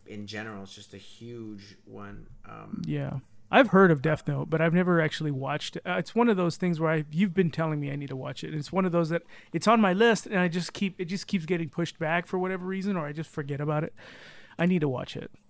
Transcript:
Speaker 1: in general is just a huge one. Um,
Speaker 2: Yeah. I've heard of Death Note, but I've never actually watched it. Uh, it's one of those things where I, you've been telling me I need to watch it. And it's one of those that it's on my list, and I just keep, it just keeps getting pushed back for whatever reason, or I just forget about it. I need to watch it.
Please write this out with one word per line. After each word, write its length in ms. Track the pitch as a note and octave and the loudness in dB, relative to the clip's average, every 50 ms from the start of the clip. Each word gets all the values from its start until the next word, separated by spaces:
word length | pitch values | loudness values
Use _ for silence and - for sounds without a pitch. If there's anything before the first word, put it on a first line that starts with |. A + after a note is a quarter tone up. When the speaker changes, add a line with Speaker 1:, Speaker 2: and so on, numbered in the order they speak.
| - - | -16 -16
Speaker 1:
in 200 | G#2+ G#2 G#2 G2+ | -14 -12 -12 -10
general 340 | G#2+ G#2+ A2 A2 G#2+ G2 G2 | -10 -10 -10 -10 -10 -12 -12
is 100 | F#2+ - | -14 -16
just 180 | G#2+ G2+ - - | -18 -20 -20 -20
a 40 | G2 | -18
huge 800 | - - - - A2+ A#2+ A#2+ A#2 A2+ G#2+ G#2 G2 G2+ G#2 G2 - - | -18 -18 -18 -16 -16 -14 -14 -12 -12 -12 -14 -14 -16 -18 -20 -20 -20
one. 420 | - A2 G#2 G2+ G2+ G2+ - - - - - - | -20 -16 -16 -14 -14 -14 -14 -16 -16 -18 -18 -18
Um, 380 | - A2 - - G#2 - - - | -18 -16 -16 -14 -12 -10 -8 -6
Speaker 2:
Yeah. 340 | D3+ D3 C#3+ C#3 C#3 C#3 C3+ - - - - - - | -6 -6 -6 -6 -6 -8 -10 -10 -12 -18 -20 -6 4
I've 180 | - A#3 C#4 G#3 | 6 6 6 8
heard 220 | - F#3+ G3 F3+ | 8 8 8 8
of 100 | D#3+ C#3 | 6 4
Death 260 | B2+ D#3 D#3 - - - | 2 0 -2 -2 -2 -2
Note, 220 | C#3+ C#3 - D#3+ | -4 -2 -2 -2
but 100 | D#3+ D3+ | 0 0
I've 140 | D#3+ E3+ D#3+ | 2 4 4
never 260 | F3+ F#3 F3+ F3 E3 | 4 4 4 4 4
actually 320 | D#3 D3+ - - D#3+ D3+ | 2 2 0 -2 -4 -4
watched 460 | C#3+ C3 C3+ C3+ C#3+ D3+ - - - E3+ | -4 -4 -4 -4 -4 -6 -6 -8 -10 -8
it. 60 | - | -6
Uh, 80 | E3+ F3+ F#3 | -4 -4 -4
it's 140 | E3+ - - | -4 -2 0
one 140 | A3 A#3+ A#3+ | 2 4 4
of 80 | G#3+ | 4
those 220 | F#3 F3+ E3+ - - | 4 2 0 0 0
things 240 | F#3 F3+ E3+ D3+ | 0 -2 0 0
where 100 | D#3+ D#3 | 0 0
I, 140 | D#3+ D#3 D3+ D3+ | 0 0 -2 -2
you've 220 | D3+ D#3+ G#3 G3+ D#3 | 0 0 0 2 4
been 160 | G3 F#3 E3+ | 2 2 2
telling 300 | - - E3 D#3+ D3+ D3 | 0 -2 -2 -2 -2 -2
me 120 | C#3+ C#3 C#3+ | -4 -4 -6
I 20 | |
need 140 | C#3+ C#3+ C#3 | -6 -6 -8
to 60 | C3+ C3 | -8 -8
watch 260 | C3+ C#3 C3 - - | -8 -8 -10 -10 -10
it. 40 | D#3 | -8
And 80 | D#3 D3+ | -6 -6
it's 140 | C#3+ - E3 | -6 -2 0
one 100 | F#3 F#3+ | 0 2
of 80 | F3+ | 2
those 160 | E3 E3+ E3+ D3+ | 4 2 2 2
that 140 | E3+ E3+ - - - - - - - | 0 -2 -4 -8 -16 -20 -14 -8 -6
it's 160 | E3+ - G#3 | 0 4 6
on 100 | A#3 A3+ | 6 8
my 140 | G#3+ F#3+ F3+ | 6 6 6
list, 320 | G3 A3+ A#3 A3 - - | 6 6 6 6 4 0
and 140 | - A3 F#3 | -2 0 2
I 100 | F3+ F3 | 2 2
just 240 | D#3+ F3+ E3+ - - | 0 -2 -4 -4 -4
keep, 260 | - G3+ F#3+ F#3 - | -4 -4 -4 -4 -6
it 60 | F#3 | -6
just 200 | D#3+ G3 F#3+ - - | -6 -6 -6 -4 -2
keeps 180 | - F#3 D#3 | -2 -2 0
getting 240 | D#3 F3+ E3+ E3 C#3 | 0 -2 -2 -2 -4
pushed 280 | - - E3+ - - - | -4 -4 -4 -4 -4 -4
back 260 | D#3+ D#3 E3 F3 E3+ | -4 -2 -2 -2 -2
for 120 | - - F#3 | -2 -4 -4
whatever 280 | F#3 F#3 F#3+ F#3 F3+ | -2 -2 -4 -6 -6
reason, 320 | F#3 F#3+ F#3+ F#3 G3+ G3 F3 | -6 -6 -4 -2 -2 -2 -2
or 80 | D3+ | -4
I 80 | D3 D3 | -4 -6
just 160 | D#3+ D#3 - | -8 -10 -8
forget 320 | - D#3+ D3 C#3 C#3+ C3+ | -8 -8 -6 -6 -6 -4
about 240 | D3 D3+ D3+ D3+ D#3+ | -2 -2 0 -2 -2
it. 80 | - - - - - - - - - - - - - - - | -4 -6 -12 -20 -20 -20 -20 -20 -20 -20 -20 -20 -16 -4 0
I 60 | E3 | 2
need 140 | F3+ F#3 F3 | 2 4 2
to 80 | D3+ C#3+ | 2 0
watch 260 | B2+ - - - - | -2 -4 -6 -8 -10
it. 160 | - - - - - _ - | -10 -12 -12 -14 -20 _ -20